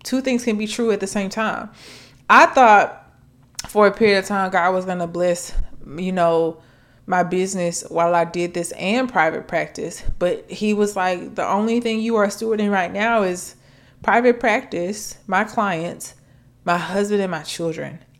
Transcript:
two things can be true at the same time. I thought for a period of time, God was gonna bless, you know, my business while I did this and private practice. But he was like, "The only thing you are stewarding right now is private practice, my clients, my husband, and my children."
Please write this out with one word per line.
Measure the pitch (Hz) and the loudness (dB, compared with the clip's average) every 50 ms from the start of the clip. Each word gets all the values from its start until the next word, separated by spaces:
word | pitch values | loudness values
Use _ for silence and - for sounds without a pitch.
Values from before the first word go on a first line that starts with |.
| - | -8
two | - - 262 | -4 -4 -2
things | 262 269 247 240 247 | 0 0 -2 0 0
can | 240 220 208 | -2 -2 -2
be | 214 214 | -2 -4
true | - - 240 226 208 | -4 -2 0 0 0
at | 196 | 0
the | 190 190 | -2 -4
same | - 214 196 190 | -4 -4 -4 -4
time. | - 220 220 208 - - - 214 - - - - - - - - - - _ - | -4 -4 -4 -4 -4 -6 -8 -12 -16 -20 -20 -20 -20 -20 -20 -20 -20 -8 _ 6
I | 202 240 311 | 8 8 8
thought | 339 - 269 254 226 208 202 156 - - - - - _ _ _ _ _ _ _ _ _ - - - | 8 6 6 8 8 8 8 6 4 -2 -10 -20 -20 _ _ _ _ _ _ _ _ _ -18 -16 -4
for | - 214 208 202 | 2 4 4 4
a | 202 | 4
period | - 226 214 202 196 | 4 4 4 4 2
of | 185 | 0
time, | - 208 196 190 185 | 0 -2 -2 -2 0
God | 185 185 170 180 190 | 0 2 2 2 0
was | 185 185 | 0 -2
gonna | 185 180 180 170 170 | -4 -4 -4 -4 -4
bless, | 170 175 180 180 175 175 - - - - - - - - - - 135 | -2 0 0 0 0 -2 -4 -4 -4 -2 -2 -4 -6 -12 -14 -12 -10
you | 156 185 185 185 | -6 -4 -2 0
know, | 185 175 170 165 165 165 160 165 - - _ _ _ _ _ _ _ _ | 2 2 4 4 2 2 0 -2 -6 -12 _ _ _ _ _ _ _ _
my | - 185 180 175 | -2 0 0 2
business | 175 180 185 185 190 196 190 175 170 170 - - - | 2 0 -2 -2 -2 -2 -2 -2 -4 -4 -6 -8 -6
while | - 165 170 170 175 | -2 0 2 4 4
I | 170 170 | 2 2
did | 165 - 175 175 170 170 | 0 -2 -4 -4 -4 -4
this | 175 170 - - | -6 -6 -6 -8
and | - - 185 214 247 262 247 | -6 -4 -2 -2 -2 -2 -2
private | - 190 160 160 160 151 151 - | 0 2 2 2 0 -2 -6 -6
practice. | - 160 156 160 - - 151 160 - - - - - - | -4 -4 -4 -6 -8 -10 -10 -10 -10 -6 -4 -2 0 0
But | 175 180 170 - - - | 0 0 0 -2 -6 -10
he | - 180 208 214 208 | -8 -4 -2 0 2
was | 202 208 208 208 | 2 0 0 0
like, | 196 185 185 185 180 - - 202 | 0 -2 0 -2 -2 -6 -8 -6
"The | 208 165 | -4 -2
only | - 165 202 214 226 226 240 | 0 0 0 2 2 0 0
thing | 240 233 220 220 | 0 0 -2 -2
you | 220 226 233 | -2 0 2
are | 220 208 202 | 2 2 0
stewarding | 208 - 226 220 220 208 214 208 | 0 -2 -2 -2 0 0 2 2
right | 202 190 180 175 180 | 2 0 0 -2 -2
now | 202 208 233 233 226 202 | -2 0 0 2 2 2
is | 185 180 180 - - - - _ - - - - _ _ _ - | 0 -2 -4 -8 -12 -18 -20 _ -20 -20 -20 -20 _ _ _ 0
private | - 196 233 240 247 240 240 | 2 4 4 6 4 4 2
practice, | - 240 208 233 254 - - 170 175 180 208 - - - - - - | 2 0 0 0 -2 -4 -6 -6 -4 -4 -6 -8 -10 -14 -14 -14 -6
my | - 190 190 214 | -2 0 0 0
clients, | 214 - - 214 202 180 160 165 175 - - - - - - _ _ - - _ _ _ _ - | 0 -2 -2 -2 -2 -2 -4 -6 -8 -10 -12 -14 -18 -18 -20 _ _ -20 -20 _ _ _ _ -4
my | 175 175 | -2 -2
husband, | 175 165 165 185 196 202 202 208 202 196 | -2 -2 -2 -2 -2 0 0 0 0 -2
and | 185 | -2
my | 175 156 151 | -4 -6 -8
children." | - - - 170 165 160 160 143 139 - - - _ _ - | -10 -8 -6 -6 -6 -6 -6 -8 -12 -12 -16 -20 _ _ -2